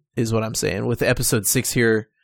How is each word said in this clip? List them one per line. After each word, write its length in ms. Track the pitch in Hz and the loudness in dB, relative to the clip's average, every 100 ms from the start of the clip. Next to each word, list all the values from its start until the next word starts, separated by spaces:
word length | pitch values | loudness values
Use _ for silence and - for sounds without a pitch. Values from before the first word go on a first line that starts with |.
| _ - | _ -4
is 160 | 117 | -2
what 100 | 113 | -2
I'm 120 | 110 | -2
saying. 320 | - - 98 113 | -2 -2 -2 -2
With 160 | 117 | 0
episode 420 | 101 123 123 117 98 | 0 0 0 0 0
six 240 | 135 - | 0 0
here, 380 | 131 117 110 - _ | 2 2 2 -2 _